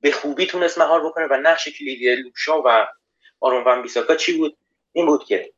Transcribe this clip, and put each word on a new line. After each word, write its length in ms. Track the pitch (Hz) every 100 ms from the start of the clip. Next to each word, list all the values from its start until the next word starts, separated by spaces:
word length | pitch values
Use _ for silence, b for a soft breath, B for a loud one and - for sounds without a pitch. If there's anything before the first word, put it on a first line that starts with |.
به 100 | 147
خوبی 340 | - 147 143 185
تونست 320 | 180 175 170
مهار 280 | 156 165 156
بکنه 220 | 160 160
و 60 |
نقش 340 | 135 151 165 151
کلیدی 480 | 147 147 127 123 127
لوکشا 460 | 127 - - 156 131
و 220 | 113 104 - _ _ b b
آرون 240 | 131 127
ون 180 | 123 123
بیساکا 340 | 123 120 113 160
چی 220 | - 165
بود؟ 200 | 156 - _ _ _
این 140 | 165 165
بود 200 | 147 -
که 280 | 101 -